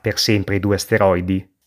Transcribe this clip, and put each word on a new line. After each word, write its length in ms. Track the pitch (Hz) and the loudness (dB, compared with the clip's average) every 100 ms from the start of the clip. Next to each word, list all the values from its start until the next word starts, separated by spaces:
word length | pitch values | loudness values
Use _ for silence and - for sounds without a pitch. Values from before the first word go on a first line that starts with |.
per 160 | 110 - | -4 -2
sempre 380 | - 107 95 98 | 0 0 0 -2
i 40 | |
due 140 | 101 | 0
asteroidi. 760 | 101 - 110 98 90 90 95 - _ | -2 0 2 2 2 0 -4 -6 _